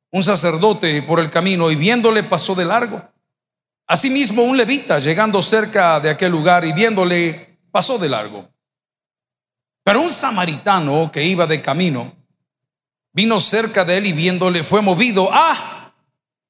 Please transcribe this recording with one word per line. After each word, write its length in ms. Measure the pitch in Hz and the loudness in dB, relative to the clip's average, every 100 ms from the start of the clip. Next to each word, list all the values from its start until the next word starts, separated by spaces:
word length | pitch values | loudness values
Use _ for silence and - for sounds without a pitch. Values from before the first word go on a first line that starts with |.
| _ | _
un 140 | 185 | -2
sacerdote 760 | 185 185 170 160 214 208 165 147 | 0 0 0 2 0 0 -2 -2
por 180 | 135 165 | 0 0
el 100 | 156 | 0
camino 400 | 165 185 180 165 | 0 0 0 0
y 60 | 151 | 0
viéndole 460 | 185 240 226 214 | 0 2 2 2
pasó 320 | - 175 - | 0 -2 -2
de 100 | 185 | -2
largo. 420 | 170 226 240 196 - _ _ _ _ _ _ _ - | 0 0 -2 -8 -16 _ _ _ _ _ _ _ -2
Asimismo 580 | 170 269 269 247 220 | 0 0 0 0 2
un 120 | 240 262 | 2 2
levita, 420 | 202 277 - 151 | 0 -2 -2 -2
llegando 440 | 143 170 214 196 | 0 0 0 0
cerca 580 | - 220 214 208 175 151 | 0 0 0 2 2 2
de 80 | 151 | 0
aquel 240 | 151 185 | 0 0
lugar 320 | 165 165 175 | 0 2 2
y 80 | 165 | 2
viéndole, 840 | 156 226 196 180 175 170 156 - _ _ | 0 0 2 0 0 -2 -4 -16 _ _
pasó 280 | 196 - 226 | -2 -2 -2
de 100 | 160 | -4
largo. 400 | 113 107 104 - _ _ _ _ _ _ _ _ _ _ _ _ _ | -4 -6 -14 -20 _ _ _ _ _ _ _ _ _ _ _ _ _
Pero 160 | 196 220 | 0 2
un 100 | 339 | 0
samaritano 1000 | - 269 202 175 143 202 185 143 151 160 | -2 -4 -2 -4 -4 0 0 0 -2 -2
que 100 | 139 | -2
iba 240 | 165 180 160 | -2 0 0
de 140 | 151 | -2
camino, 560 | - 151 180 127 95 - _ _ _ _ _ _ _ _ _ | -2 -2 -2 -2 -8 -16 _ _ _ _ _ _ _ _ _
vino 260 | 175 220 214 | 0 2 2
cerca 440 | - 214 226 208 | 0 0 0 0
de 140 | 175 185 | 2 0
él 80 | 202 | 0
y 60 | |
viéndole, 520 | 151 175 180 185 175 | 0 0 0 0 0
fue 160 | 147 202 | 0 0
movido 480 | 202 175 247 190 185 | 2 2 2 2 2
a, 600 | 262 320 262 - - - _ _ _ _ _ _ | 2 2 0 -6 -16 -20 _ _ _ _ _ _